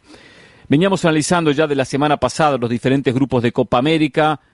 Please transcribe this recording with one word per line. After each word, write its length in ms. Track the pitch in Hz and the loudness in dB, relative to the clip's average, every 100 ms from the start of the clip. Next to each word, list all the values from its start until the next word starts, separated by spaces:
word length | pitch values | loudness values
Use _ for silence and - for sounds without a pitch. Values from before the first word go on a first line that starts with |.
| - - - - - - - | -20 -20 -20 -20 -20 -18 -2
Veníamos 360 | 147 190 190 | 0 2 0
analizando 460 | 175 156 139 180 160 | 0 0 0 0 0
ya 160 | 139 156 | 0 0
de 80 | |
la 100 | 139 | 0
semana 320 | 127 135 147 147 | -2 -2 0 0
pasada 400 | 123 - 156 135 | -2 0 0 0
los 140 | 117 | -2
diferentes 420 | 120 135 139 139 | -2 0 0 0
grupos 300 | 123 139 127 | 0 0 0
de 100 | 117 | 0
Copa 240 | - 120 123 | 0 0 0
América. 640 | 139 160 151 160 151 147 _ | 2 0 0 0 0 -2 _